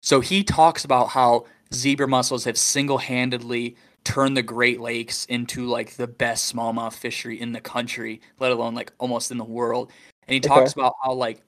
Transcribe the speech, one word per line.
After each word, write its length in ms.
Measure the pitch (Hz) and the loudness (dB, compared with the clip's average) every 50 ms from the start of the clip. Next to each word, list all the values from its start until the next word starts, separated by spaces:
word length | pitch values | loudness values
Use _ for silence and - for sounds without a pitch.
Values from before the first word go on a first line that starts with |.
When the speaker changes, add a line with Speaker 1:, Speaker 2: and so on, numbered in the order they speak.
| - | 2
Speaker 1:
So 160 | - 147 135 | 4 2 4
he 220 | 123 - 185 196 202 | 4 2 0 0 0
talks 420 | - - - 160 165 160 - - | 0 4 6 6 4 4 2 -2
about 240 | 143 135 123 123 - | 0 2 2 2 2
how 360 | - 135 127 120 120 120 - - - _ _ _ - | 2 4 6 6 6 4 2 -4 -20 _ _ _ -8
zebra 340 | 123 123 139 139 139 143 135 | -2 0 0 2 2 2 2
mussels 360 | 135 127 127 - 135 123 113 | 2 2 2 0 -2 -4 -4
have 120 | 120 113 - | -2 -2 0
single-handedly 1160 | - - - 143 139 143 139 131 - - 131 123 127 131 123 123 120 120 123 120 120 120 120 _ _ _ _ _ _ | 0 0 2 0 0 2 0 -2 -2 -2 -2 -2 -2 -2 -2 -6 -6 -6 -4 -4 -4 -6 -8 _ _ _ _ _ _
turned 340 | - - 139 135 135 135 131 | -4 0 2 2 2 2 0
the 60 | 120 | -2
Great 360 | 110 120 113 123 123 123 123 | -2 -2 0 2 2 2 0
Lakes 440 | 117 117 117 117 113 117 - - - | -4 -6 -6 -6 -6 -6 -8 -8 -6
into, 400 | - 123 120 120 120 - - 123 123 | -4 -4 -4 -4 -4 -6 -6 -4 -2
like, 280 | 120 117 113 110 - - | -2 -2 -4 -6 -6 -8
the 100 | 123 120 | -8 -8
best 460 | 123 _ 127 120 117 107 - - - | -4 _ -2 -2 0 -2 -4 -4 -4
smallmouth 400 | 120 117 113 113 113 117 113 - | -4 -4 -4 -2 -4 -4 -6 -8
fishery 460 | - - 123 117 - - 117 113 110 | -8 -10 -8 -8 -8 -8 -8 -8 -8
in 120 | 120 117 117 | -8 -8 -8
the 80 | 117 | -10
country, 600 | - - - 123 123 120 - 123 113 113 107 107 _ _ _ _ | -10 -8 -6 -6 -6 -6 -6 -8 -8 -10 -10 -12 _ _ _ _
let 120 | 131 127 | 0 0
alone, 220 | 127 117 113 117 113 | 0 0 -2 -4 -4
like, 180 | 120 113 - _ _ | -6 -10 -12 _ _
almost 320 | 127 127 123 117 117 - | -6 -4 -2 -2 -4 -4
in 60 | 127 120 | -6 -8
the 60 | 113 | -8
world. 480 | 113 113 117 120 117 117 123 127 - - - - - _ _ _ - | -8 -4 -2 -2 0 0 -2 -4 -6 -12 -20 -20 -20 _ _ _ 0
And 60 | 131 | 0
he 60 | 135 | 2
Speaker 2:
Okay. 80 | 131 143 | 4 6
Speaker 1:
talks 240 | 143 135 131 131 143 | 8 8 8 6 4
about 200 | 143 135 127 - - 131 | 2 0 0 0 0 -2
how, 100 | 131 131 | -2 0
like, 280 | 127 127 117 113 - _ | 0 -2 -2 -4 -8 _